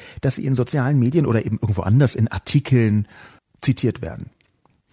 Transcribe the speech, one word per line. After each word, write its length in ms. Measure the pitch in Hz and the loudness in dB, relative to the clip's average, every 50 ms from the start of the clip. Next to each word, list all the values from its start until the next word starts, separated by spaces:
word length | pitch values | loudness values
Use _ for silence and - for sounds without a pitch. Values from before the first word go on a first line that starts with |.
| - - - - | -20 -20 -10 -4
dass 140 | - 143 - | -4 -2 -2
sie 100 | - - | -2 -2
in 100 | 139 135 | -2 0
sozialen 420 | 123 123 - - 147 123 131 147 139 | 0 0 0 -2 -2 0 2 2 2
Medien 280 | 120 120 143 175 151 | 2 2 2 2 2
oder 200 | - 113 110 104 | 2 0 0 0
eben 140 | - 107 104 | -2 -4 -2
irgendwo 220 | - 101 104 92 | -2 -2 -2 -2
anders 340 | 90 95 107 135 143 120 - | 0 2 4 4 4 4 2
in 140 | - 107 113 | 0 -2 -2
Artikeln 800 | - - - - - 147 - - 135 123 113 110 104 107 104 - - - - - - _ _ _ _ _ | -2 -6 -4 -2 0 0 0 2 2 2 4 2 2 0 -2 -4 -8 -20 -20 -20 -20 _ _ _ _ _
zitiert 400 | - - 123 - - 117 - - | -4 -2 -2 0 -2 -2 -4 -4
werden. 280 | - 82 82 - - - - _ _ _ _ _ _ _ _ _ _ _ | -8 -12 -12 -12 -14 -16 -20 _ _ _ _ _ _ _ _ _ _ _